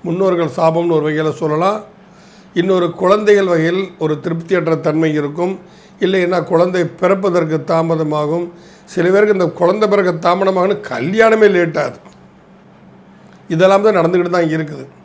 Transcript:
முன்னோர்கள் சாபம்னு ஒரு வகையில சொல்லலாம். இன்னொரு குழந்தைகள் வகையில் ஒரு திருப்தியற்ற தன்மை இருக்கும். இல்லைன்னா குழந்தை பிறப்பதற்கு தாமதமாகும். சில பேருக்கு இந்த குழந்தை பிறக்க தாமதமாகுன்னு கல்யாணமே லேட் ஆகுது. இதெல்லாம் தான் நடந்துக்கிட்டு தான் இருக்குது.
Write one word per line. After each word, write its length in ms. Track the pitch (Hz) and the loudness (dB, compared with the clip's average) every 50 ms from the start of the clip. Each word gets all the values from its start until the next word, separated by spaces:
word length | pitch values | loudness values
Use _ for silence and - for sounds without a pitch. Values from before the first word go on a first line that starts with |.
| - | -8
முன்னோர்கள் 440 | 175 165 185 196 185 180 170 165 | -6 -2 0 0 0 0 0 -2
சாபம்னு 440 | 147 131 180 165 160 160 170 170 170 | -4 -2 0 0 2 2 0 0 2
ஒரு 180 | 165 151 147 156 | 0 0 0 0
வகையில 220 | 151 156 156 156 | -2 -2 -2 -2
சொல்லலாம். 500 | 143 - 170 156 151 156 180 196 214 214 - - - - - - - - - - - - - - - | -4 -4 -4 -2 -2 0 0 -2 -2 -4 -10 -16 -20 -20 -20 -20 -20 -20 -20 -20 -20 -20 -18 -8 -4
இன்னொரு 400 | 180 170 190 185 180 175 165 170 | -2 0 0 2 0 0 -2 -2
குழந்தைகள் 520 | - 180 180 202 214 214 208 208 202 196 | -2 0 2 2 2 4 4 4 4 4
வகையில் 460 | 185 175 160 160 170 180 190 196 185 - - | 2 0 0 0 0 0 -2 -4 -6 -6 -6
ஒரு 200 | 160 151 151 139 | -4 -4 -4 -4
திருப்தியற்ற 560 | - 165 170 165 - - 190 180 156 165 160 | -4 -6 -6 -6 -4 -2 -2 -2 0 0 -2
தன்மை 380 | 156 - 160 147 156 160 160 151 | 0 -2 -2 0 0 0 0 0
இருக்கும். 460 | 151 147 143 147 165 175 185 190 180 - - - - - - - - | -2 -4 -4 -4 -4 -4 -4 -4 -8 -12 -20 -20 -20 -20 -18 -8 -4
இல்லைன்னா 440 | 196 185 190 190 175 175 185 175 156 | -2 0 0 0 0 0 -2 -2 -2
குழந்தை 400 | - 180 165 175 180 175 180 170 | 0 2 2 2 2 0 -2 -2
பிறப்பதற்கு 800 | - 175 - 190 180 196 190 190 196 170 180 165 156 160 156 - | -4 -4 -2 0 0 0 0 0 0 0 0 -2 -2 -4 -4 -2
தாமதமாகும். 840 | - 165 165 160 165 165 156 160 151 151 151 151 147 160 175 175 175 - - - - - - - | -2 -2 0 0 0 -2 -2 -2 -2 -2 -2 -2 -2 -4 -4 -6 -8 -12 -18 -20 -20 -20 -20 -20
சில 240 | - - 185 165 185 | -10 -4 -2 0 2
பேருக்கு 240 | 190 202 214 208 202 | 4 2 4 2 2
இந்த 120 | 185 180 | 0 0
குழந்தை 440 | 156 - - 175 175 196 214 214 202 | -2 -2 0 0 0 2 2 0 2
பிறக்க 400 | 202 202 185 180 170 160 185 170 | 2 2 0 0 -2 -2 0 0
தாமதமாகுன்னு 500 | 180 190 196 196 190 180 180 196 196 - - - | 0 0 0 -2 0 0 0 0 -2 -4 -6 -8
கல்யாணமே 600 | 127 117 127 170 196 220 226 220 220 220 214 202 | -8 -6 -4 -2 2 4 4 4 6 6 4 4
லேட் 260 | 190 175 170 160 147 | 4 4 0 0 -2
ஆகுது. 220 | 151 143 127 117 - - - - - - - - _ _ _ - - - - - - - - - - - - - - - - - - - | -4 -4 -4 -6 -12 -20 -20 -20 -20 -20 -20 -20 _ _ _ -20 -20 -20 -20 -20 -20 -20 -20 -20 -20 -20 -20 -20 -20 -20 -20 -20 -20 -8
இதெல்லாம் 360 | - 170 160 185 190 196 196 208 | -4 0 2 4 4 4 4 4
தான் 120 | 220 202 | 4 2
நடந்துக்கிட்டு 340 | 180 165 175 180 180 175 170 | 2 2 2 2 0 0 0
தான் 140 | 175 175 170 | 0 0 0
இருக்குது. 440 | 156 156 160 156 147 151 135 131 - - - | 0 -2 -4 -4 -6 -10 -14 -16 -18 -20 -20